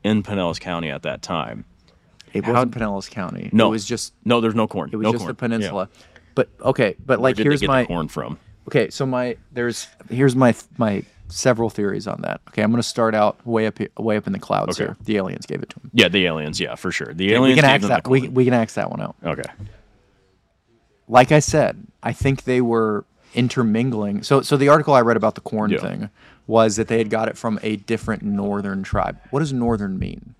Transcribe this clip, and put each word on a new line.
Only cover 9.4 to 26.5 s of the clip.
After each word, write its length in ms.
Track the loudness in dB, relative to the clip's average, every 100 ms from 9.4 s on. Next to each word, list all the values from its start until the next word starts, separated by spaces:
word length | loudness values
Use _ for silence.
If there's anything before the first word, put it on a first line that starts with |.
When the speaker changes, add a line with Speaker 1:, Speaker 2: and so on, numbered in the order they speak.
| _
Speaker 2:
there's, 360 | -4 -4 -4 -12 _ -10
here's 280 | 2 4 6
my, 180 | 4 2 -6 -4
my 260 | -2 -2 -6 _ -14
several 400 | -2 0 0 -2
theories 380 | -2 -4 -4 -8
on 140 | -8
that. 180 | -6 -8 -8
Okay, 120 | 0
I'm 80 | 2
gonna 120 | 2
start 320 | 0 0 0
out 300 | 2 0 0 -4
way 200 | 0 0
up 120 | -2
he-, 100 | -8 -4
way 180 | -2 -2
up 100 | -2
in 60 |
the 60 | -8
clouds 400 | -2 -2 0 -4
Speaker 1:
Okay. 100 | -6
Speaker 2:
here. 60 | -6
The 120 | -4 -2
aliens 300 | -2 -8 -10
gave 160 | -10
it 80 | -10
to 60 | -16
'em. 80 | -2
Speaker 1:
Yeah, 160 | 4 4
the 160 | 4 0
aliens, 340 | -2 -6 -6
yeah, 140 | -6
for 180 | -6 -6
sure. 200 | -6 -8
The 140 | -4 2
Speaker 2:
Okay, 80 |
Speaker 1:
aliens 220 | 4 6 6
Speaker 2:
we 40 |
can 80 | 6
Speaker 1:
gave 60 |
Speaker 2:
axe 80 | 4
Speaker 1:
them 60 | 2
the 60 | 0
Speaker 2:
that, 120 | 2
we, 120 | 2
Speaker 1:
corn. 140 | 2
Speaker 2:
we 100 | 2
can 100 | 4
axe 200 | 2 0
that 160 | -4 -6
one 100 | -6
out. 160 | -10 -8
Speaker 1:
Okay. 180 | -8 -6 -8 -14 -20 -20 _ _ _ _ _ _ _ _ _ _ _ _ 4
Speaker 2:
Like 240 | 6 8
I 60 | 6
said, 460 | 4 2 2 -2 -16 _
I 100 | -8
think 320 | -2 0 0
they 160 | 0 0
were 440 | 2 2 2 -2 -6 _ _
intermingling. 880 | -2 0 2 2 2 0 -2 -4 -4
So, 200 | 2 2
so 140 | 4 2
the 120 | 6
article 260 | 6 6
I 60 | 6
read 160 | 6 2
about 180 | 0
the 60 | -2
corn 300 | -8 -4 -2
Speaker 1:
Yeah. 100 | -2
Speaker 2:
thing 300 | -4 -8 -12 _ -20 _
was 300 | 0